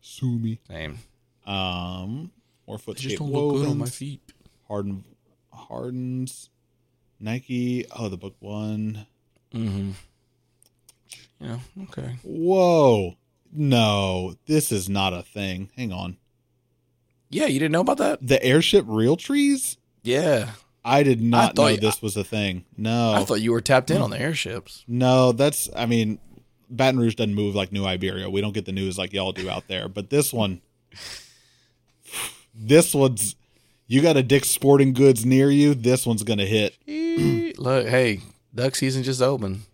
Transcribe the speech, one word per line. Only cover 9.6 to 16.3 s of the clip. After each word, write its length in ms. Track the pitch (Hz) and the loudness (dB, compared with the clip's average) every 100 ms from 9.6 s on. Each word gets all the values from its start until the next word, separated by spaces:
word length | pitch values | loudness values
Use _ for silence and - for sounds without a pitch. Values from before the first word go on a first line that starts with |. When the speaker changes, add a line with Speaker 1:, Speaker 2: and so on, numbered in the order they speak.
| 113 98 98 95 - _ _ _ _ _ _ _ _ _ _ - _ _ | -6 -4 -6 -10 -18 _ _ _ _ _ _ _ _ _ _ -20 _ _
Speaker 2:
Yeah. 180 | 139 117 123 - | -14 -12 -14 -18
Okay. 320 | 190 - 135 123 | -16 -12 -12 -12
Speaker 1:
Whoa. 960 | - 156 170 190 180 165 143 113 92 90 _ _ _ | -12 -4 0 4 4 6 6 6 2 -8 _ _ _
No, 840 | 151 147 123 110 104 98 92 92 85 - | -4 2 4 4 2 0 -2 -6 -10 0
this 260 | 156 - | 0 2
is 160 | 107 90 | -4 -2
not 240 | 98 95 | -2 -2
a 100 | 90 | -4
thing. 480 | 85 - 98 92 98 - | -10 -8 -8 -8 -10 -10
Hang 160 | 120 | -10
on. 240 | 92 92 92 _ | -8 -10 -12 _